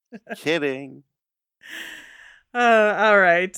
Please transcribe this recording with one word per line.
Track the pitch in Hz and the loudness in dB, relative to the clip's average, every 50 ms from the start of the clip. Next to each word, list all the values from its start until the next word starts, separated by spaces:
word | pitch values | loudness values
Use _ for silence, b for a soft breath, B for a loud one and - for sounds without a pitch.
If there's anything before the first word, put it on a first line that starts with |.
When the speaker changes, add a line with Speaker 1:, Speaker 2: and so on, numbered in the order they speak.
| _ _ | _ _
Speaker 1:
<laughs> | - 208 _ - 226 | -20 -20 _ -16 -16
Speaker 2:
Kidding. | - - 147 160 170 143 143 135 131 139 135 135 139 143 _ _ _ _ _ _ _ _ _ _ _ B B B B B B B B B B B B B B B B B B - | -10 -6 -4 -4 -4 -4 -4 -6 -8 -12 -16 -20 -20 _ _ _ _ _ _ _ _ _ _ _ _ B B B B B B B B B B B B B B B B B B -4
Speaker 1:
Uh, | 240 247 233 233 220 214 208 202 170 | 0 2 2 4 4 2 2 0 0
all | 202 220 208 202 | 2 2 4 4
right. | 190 180 170 170 185 185 - | 4 4 2 2 0 -4 -8